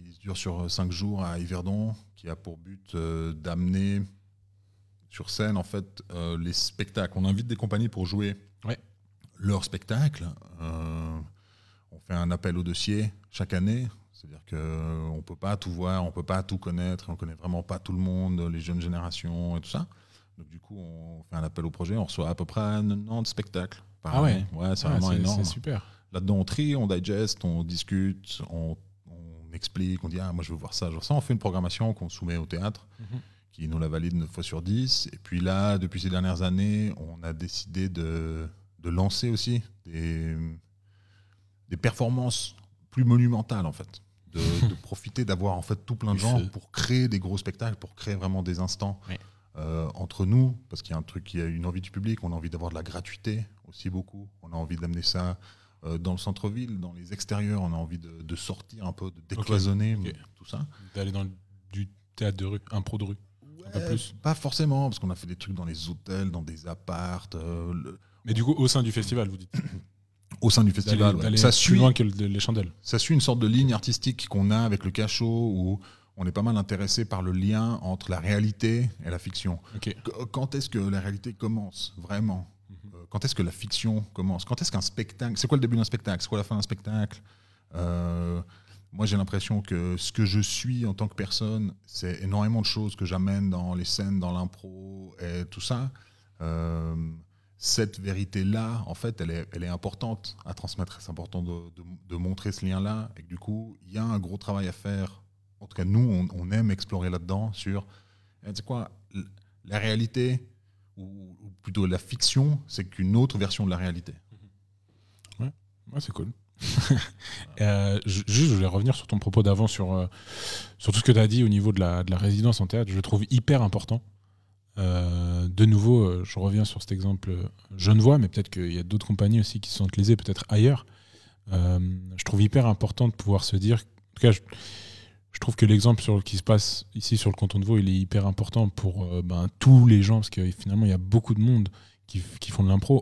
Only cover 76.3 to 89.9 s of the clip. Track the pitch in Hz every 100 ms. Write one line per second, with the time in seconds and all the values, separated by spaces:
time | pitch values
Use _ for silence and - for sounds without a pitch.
76.3 | 101 113 110 95 98 98 - 110 95 92
77.3 | 92 98 110 113 117 92 92 - 87 90
78.3 | 101 107 104 110 120 123 - 85 87 95
79.3 | - 92 85 - 107 107 104 - - 120
80.3 | 139 135 139 - 113 98 98 98 101 123
81.3 | 104 110 110 98 - - 92 85 101 110
82.3 | 92 87 _ - 95 104 87 87 101 -
83.3 | - 90 - 104 - 110 110 104 - 92
84.3 | 90 - - 170 98 - - 107 - 120
85.3 | 104 120 143 120 113 107 120 - 90 -
86.3 | 104 98 107 - 95 101 107 101 - -
87.3 | _ _ _ _ 80 87 87 87 85 85
88.3 | 87 87 - - - _ 95 104 101 95
89.3 | 98 - 104 98 90 90